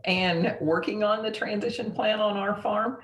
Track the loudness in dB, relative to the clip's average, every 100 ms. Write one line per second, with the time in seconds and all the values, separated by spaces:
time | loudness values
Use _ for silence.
0 | -2 0 2 2 0 0 0 2 0 0
1 | 2 2 -2 -4 -2 -2 -2 -4 -4 -2
2 | 0 2 2 2 -2 -2 0 0 0 -4